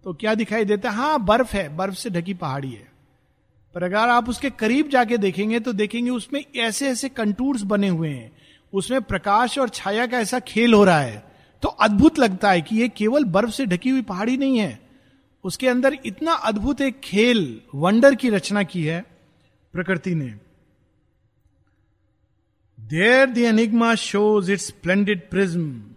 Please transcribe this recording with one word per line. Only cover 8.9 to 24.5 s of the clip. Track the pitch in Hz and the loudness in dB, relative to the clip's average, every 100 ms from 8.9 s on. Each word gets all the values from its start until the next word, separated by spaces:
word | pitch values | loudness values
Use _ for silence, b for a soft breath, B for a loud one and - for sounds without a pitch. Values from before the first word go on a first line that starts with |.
| 262 | -4
प्रकाश | 214 196 202 208 240 285 | -2 -6 0 0 0 -2
और | 247 | -4
छाया | - 196 214 247 | -4 -4 -2 -2
का | 247 | -2
ऐसा | 214 247 | -2 -4
खेल | - 214 240 | -4 2 6
हो | 214 | 8
रहा | 196 160 | 8 4
है, | 131 104 - b b b | 0 -8 -18 b b b
तो | 285 | -8
अद्भुत | - 214 202 311 320 | 0 2 6 4 6
लगता | 233 185 202 | 2 2 2
है | 180 | 2
कि | 147 220 | 0 0
ये | 240 | -2
केवल | - 214 285 | 0 0 2
बर्फ | 240 180 226 | 2 0 0
से | 214 262 | -2 -2
ढकी | 175 254 | -2 0
हुई | 262 | -2
पहाड़ी | 214 180 220 262 | -2 -6 -2 0
नहीं | 269 247 | 0 0
है, | 185 107 _ b b b b _ | -2 -6 _ b b b b _
उसके | 190 - 254 | -10 -2 0
अंदर | 247 269 302 226 | 2 0 -2 -10
इतना | 190 311 | -6 -2
अद्भुत | 330 220 208 226 285 | -2 -2 -2 -2 0
एक | 269 - | -2 -4
खेल, | - 196 240 233 147 110 _ | -4 2 2 2 -2 -8 _
वंडर | 139 170 220 269 | -2 2 6 6
की | 262 254 | 6 0
रचना | 202 - 202 | 0 -2 -4
की | 185 180 | -2 -4
है | 156 165 220 _ _ _ _ _ _ | -4 -6 -10 _ _ _ _ _ _
प्रकृति | 170 185 180 185 | -10 -4 -4 -2
ने। | 165 131 104 _ _ _ _ _ _ _ _ _ _ _ _ _ _ _ _ _ _ _ _ _ _ _ - 110 | -4 -4 -12 _ _ _ _ _ _ _ _ _ _ _ _ _ _ _ _ _ _ _ _ _ _ _ -20 -6
There | 156 208 254 269 240 | 0 4 6 4 2
the | 233 | 2
enigma | 220 226 233 233 226 - | 4 2 2 2 0 0
shows | 202 208 214 | 0 2 2
its | 180 | 0